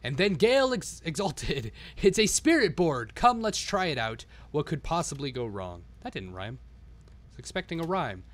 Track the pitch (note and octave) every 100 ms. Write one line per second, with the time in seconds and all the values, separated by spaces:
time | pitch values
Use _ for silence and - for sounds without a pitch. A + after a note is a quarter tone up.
0 | A#2+ C3 G3 F3 G#3+ C4 C4 B3 - -
1 | - D#3+ G3 - - C3+ A2+ - - -
2 | G3 F#3 A3 - - E4 A3 D#3 F3 C3+
3 | A2+ - A#3+ A#3+ A3 - - G3+ F#3 C#3
4 | A2+ A2+ - - - - D3 D3+ - E3
5 | E3 C#3+ C#3 B2+ A#2 G2+ F#2 F2 E2+ -
6 | A#3+ D#3+ F#2+ F2+ G2 B2+ - - - -
7 | - - - - - - F#3 E3+ E3 F#3+
8 | D3 F#2+ F#2+